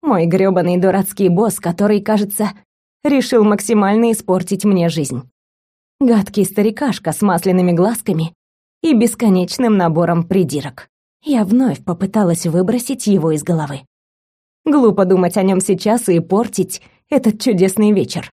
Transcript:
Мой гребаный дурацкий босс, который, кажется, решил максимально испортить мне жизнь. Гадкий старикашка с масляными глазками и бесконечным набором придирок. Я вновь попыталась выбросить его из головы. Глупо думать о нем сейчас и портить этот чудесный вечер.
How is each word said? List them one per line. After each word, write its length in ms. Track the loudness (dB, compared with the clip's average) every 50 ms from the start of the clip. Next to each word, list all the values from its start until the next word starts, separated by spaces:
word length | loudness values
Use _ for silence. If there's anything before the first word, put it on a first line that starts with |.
Мой 260 | 0 0 0 2 2 2
гребаный 500 | 2 2 2 2 2 0 0 0 0 0
дурацкий 520 | 2 2 2 0 -2 -4 -4 -2 0 2
босс, 300 | 2 2 0 0 -2 -4
который, 400 | -4 -6 -2 0 0 0 0 0
кажется, 520 | 0 0 0 0 0 -2 -4 -4 -4 -4 -6 -10 _ _ _ _ _ _ _ _ _
решил 400 | 0 2 2 0 2 2 2 4
максимально 680 | 4 2 0 -2 0 0 2 2 2 2 2 2 0
испортить 520 | 0 -2 -2 -2 -2 -2 -2 -4 -6 -2 0
мне 240 | 0 2 2 2 0
жизнь. 340 | -2 -2 -6 -6 -6 -10 -12 -14 _ _ _ _ _ _ _ _ _ _ _ _ _ _
Гадкий 460 | 0 2 2 2 0 0 -2 -2 -2
старикашка 680 | -2 0 0 0 0 0 -2 -4 -4 -4 -4 -4 -6
с 100 | -4 -2 0
масляными 480 | 0 0 0 0 0 2 2 2 2
глазками 640 | 2 2 2 0 0 -4 -4 -4 -2 -2 -2 -6 _ _ _ _ _ _ _ _ _ _ -2
и 100 | 0 2
бесконечным 840 | 2 2 2 0 0 0 2 2 2 0 -2 -4 -2 -2 0 0 0
набором 460 | 0 0 0 0 0 0 0 0 -2
придирок. 680 | 0 0 0 0 0 -2 -6 -8 -8 -14 -16 -20 _ _ _ _ _ _ _ _
Я 200 | -2 0 0 2
вновь 400 | 2 2 2 2 0 -2 -4 -6
попыталась 640 | -8 -6 -4 -4 -2 0 0 2 2 0 0 -2
выбросить 600 | -2 0 0 0 0 -2 -4 -2 -6 -8 -6 0 0
его 240 | 0 2 2 0
из 100 | -2 -2
головы. 400 | -2 -2 -2 -2 -2 -6 -10 -14 -14 _ _ _ _ _ _ _ _ _ _ _ _ _ _ _ _
Глупо 420 | 0 2 4 4 2 2 2 2
думать 320 | 2 2 2 2 0 0 0
о 40 |
нем 180 | 0 2 0 0
сейчас 480 | 0 -2 -2 -2 0 -2 -2 0 0 0
и 120 | 0 0
портить 640 | 0 0 0 -2 -2 -2 -4 -4 -4 -4 -6 -16 _ _ _ _ _ _
этот 320 | -2 0 2 2 -2 0
чудесный 500 | -2 0 2 2 2 2 2 2 2 2
вечер. 380 | 2 2 0 -2 -6 -10 -10 -12 _